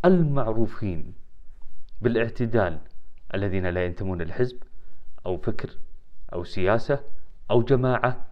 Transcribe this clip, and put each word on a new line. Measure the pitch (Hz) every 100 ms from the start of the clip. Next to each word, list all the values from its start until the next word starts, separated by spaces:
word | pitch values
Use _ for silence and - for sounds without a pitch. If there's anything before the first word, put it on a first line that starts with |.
المعروفين | 180 185 156 139 113 110 113 - 104 85 - - - - - - - - - -
بالاعتدال، | 110 117 117 - 117 113 90 78 - - - - -
الذين | 98 98 95 92
لا | 87
ينتمون | 90 87 98 90
لحزب | 82 - - - - - - - - - 90
أو | 90
فكر | - - - - - - - - -
أو | 87
سياسة | 87 95 92 117 - 143 - - - - -
أو | 117
جماعة | 117 135 127 120 123 110 -